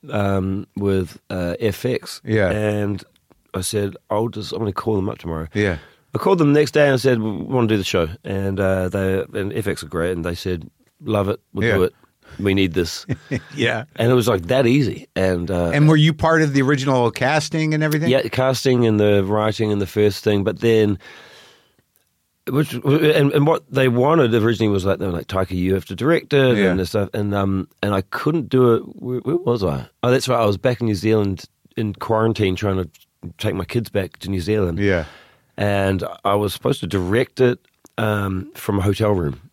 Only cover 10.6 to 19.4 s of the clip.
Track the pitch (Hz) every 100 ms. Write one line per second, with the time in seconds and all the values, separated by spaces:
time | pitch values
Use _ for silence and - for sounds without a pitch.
10.6 | 69 _ _ _ 147 107 98 - _ 98
11.6 | 113 98 92 _ _ _ _ - 101 98
12.6 | 95 82 85 - - 135 - 127 - 143
13.6 | 117 113 110 - 117 127 117 104 85 127
14.6 | 123 135 120 - - - 92 90 87 90
15.6 | 87 143 151 156 151 156 160 160 156 139
16.6 | 131 147 135 131 120 - 127 151 151 160
17.6 | 156 156 156 151 151 131 113 - 131 127
18.6 | 139 127 117 107 104 101 95 107